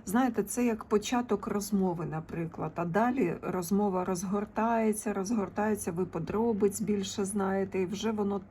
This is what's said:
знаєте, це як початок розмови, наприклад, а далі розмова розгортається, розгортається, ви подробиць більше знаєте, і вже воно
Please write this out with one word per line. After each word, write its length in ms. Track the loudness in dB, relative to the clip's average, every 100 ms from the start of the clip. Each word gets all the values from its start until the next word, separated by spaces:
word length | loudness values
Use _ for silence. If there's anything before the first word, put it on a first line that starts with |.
| 0
знаєте, 380 | 2 2 0
це 220 | -2 0 0
як 200 | 0 0
початок 600 | 0 2 -2 0 -2 0
розмови, 580 | -4 0 2 2 0 -4
наприклад, 680 | -6 -6 -6 -6 -4 -6 -2
а 100 | 0
далі 500 | 2 2 2 0 0
розмова 640 | -4 -4 0 2 2 2 0
розгортається, 1080 | -2 -2 -2 -2 0 2 2 2 0 -2
розгортається, 800 | -2 0 0 0 0 0 0 -2
ви 140 | -2 -2
подробиць 760 | -2 -2 0 2 4 2 2
більше 440 | 0 0 0 -2 -2
знаєте, 540 | 0 0 0 0 0
і 60 | -2
вже 260 | -2 -2
воно 300 | 0 0 -2 -6